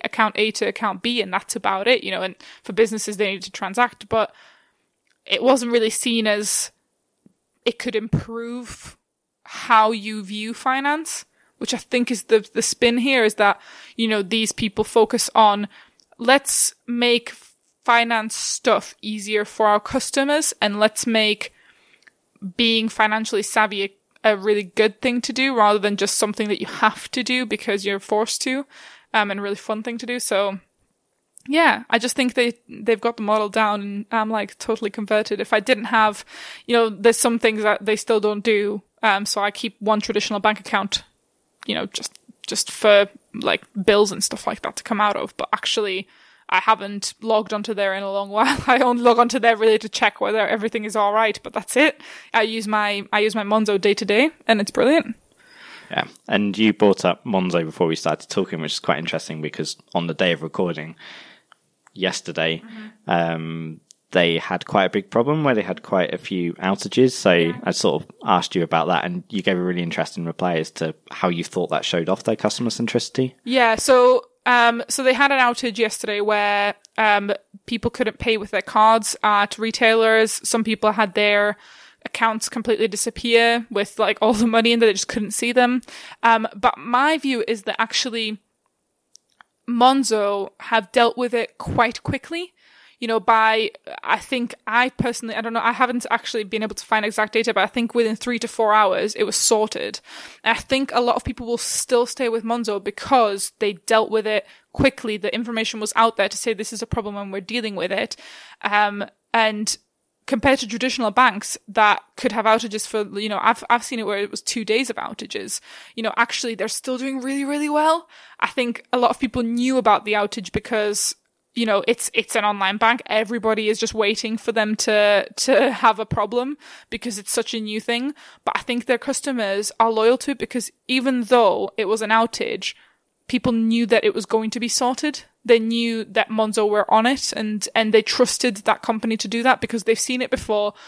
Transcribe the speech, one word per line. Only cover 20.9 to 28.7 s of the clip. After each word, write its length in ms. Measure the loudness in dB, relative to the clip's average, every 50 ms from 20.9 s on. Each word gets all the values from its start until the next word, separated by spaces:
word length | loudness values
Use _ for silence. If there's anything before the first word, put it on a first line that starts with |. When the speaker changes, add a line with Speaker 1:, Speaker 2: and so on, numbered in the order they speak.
| 2 -2 -2 0
Speaker 1:
make 440 | 2 2 2 2 0 -2 -6 -12 -14 _ _ _ _ _ _ _ _ _ _ _ _ _ _ _ _ _ -14 -8 -2 2
being 320 | 2 2 4 2 0 -2
financially 520 | 0 0 2 2 2 -2 -2 -2 -2 -4
savvy 420 | -4 0 2 2 2 2 0 -4 -6
a, 480 | -6 -8 _ _ _ _ _ 2 2 2
a 40 | 2
really 260 | 2 0 0 0 0
good 380 | -2 0 2 2 2 0 0
thing 200 | -2 -2 -2 -2
to 120 | -4 -4 -2
do 220 | 0 0 2 4
rather 240 | 4 6 6 4 4
than 180 | 2 0 0 0
just 200 | -2 -2 0 0
something 300 | -2 -2 -2 -4 -2 -2
that 120 | -2 -4
you 80 | -4 -8
have 420 | -2 0 2 2 2 0 -8 -8
to 120 | -6 -6 -2
do 220 | -2 -2 -2 -2
because 400 | -2 -6 -6 -2 -4 -4 -2 -2
you're 140 | -4 -4 -4
forced 420 | -4 -2 0 0 0 -2 -4 -4 -4
to, 220 | -2 -2 -4 -4 -8